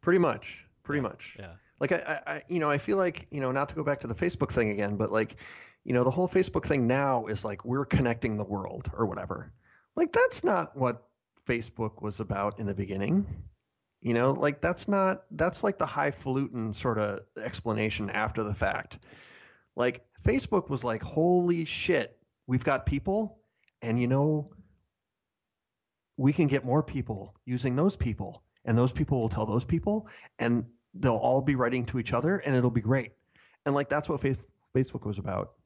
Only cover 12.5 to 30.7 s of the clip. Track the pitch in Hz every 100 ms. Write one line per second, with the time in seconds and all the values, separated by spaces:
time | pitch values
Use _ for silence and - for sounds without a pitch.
12.5 | 104 104 98 98 95 98 180 202 - -
13.5 | _ _ _ _ _ - 117 127 135 147
14.5 | 143 165 180 - 202 190 190 - 156 165
15.5 | 180 214 196 147 143 147 139 135 131 139
16.5 | 123 110 104 131 110 104 101 - - 110
17.5 | - 120 110 110 104 101 98 110 113 104
18.5 | 101 98 - - - - - - - -
19.5 | _ _ - 123 123 _ _ - 254 -
20.5 | 202 - 135 120 113 90 - 170 180 175
21.5 | 175 160 - - 165 110 - _ _ -
22.5 | 127 151 135 - 139 - 196 214 - _
23.5 | _ _ _ 117 117 123 135 147 151 143
24.5 | - - _ _ _ _ _ _ _ _
25.5 | _ _ _ _ _ _ - 135 143 147
26.5 | 139 127 139 156 135 120 104 101 - -
27.5 | 123 127 123 185 - 123 107 98 - _
28.5 | _ - 113 127 - 156 131 110 92 107
29.5 | 110 - 165 208 214 214 - - _ 117
30.5 | 120 123